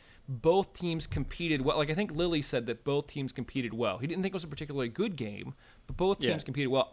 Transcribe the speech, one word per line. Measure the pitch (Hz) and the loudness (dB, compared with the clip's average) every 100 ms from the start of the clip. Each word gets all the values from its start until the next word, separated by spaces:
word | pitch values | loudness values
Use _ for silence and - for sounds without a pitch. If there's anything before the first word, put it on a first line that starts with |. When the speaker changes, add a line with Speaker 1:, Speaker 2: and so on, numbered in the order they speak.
| - - - | -20 -20 -10
Speaker 1:
both | 127 156 185 185 | 0 6 6 4
teams | - 175 165 - | -2 -2 -2 -2
competed | 156 131 - 170 147 | -2 -4 -2 0 2
well. | 131 147 | 2 2
Like, | 147 | 2
I | 156 | 0
think | 208 | -2
Lilly | 156 175 165 | 0 2 2
said | 135 135 117 | 2 -2 -2
that | 113 | -4
both | - 143 147 | 0 0 0
teams | 143 131 | -4 -6
competed | - 117 139 120 | -4 -6 -2 -2
well. | 113 113 92 | 0 0 0
He | 139 | -2
didn't | 170 | -2
think | 190 | -2
it | 190 | -2
was | |
a | 160 | -6
particularly | 147 147 139 120 | -10 -6 -2 -2
good | 113 220 165 | 0 0 0
game, | 110 101 95 - - - - | -6 -6 -10 -12 -18 -20 -10
but | 135 | 0
both | 185 196 | 2 2
Speaker 2:
Yeah. | 131 | 2
Speaker 1:
teams | 156 | 0
competed | - 127 135 | -2 -2 2
well. | 131 - | 4 4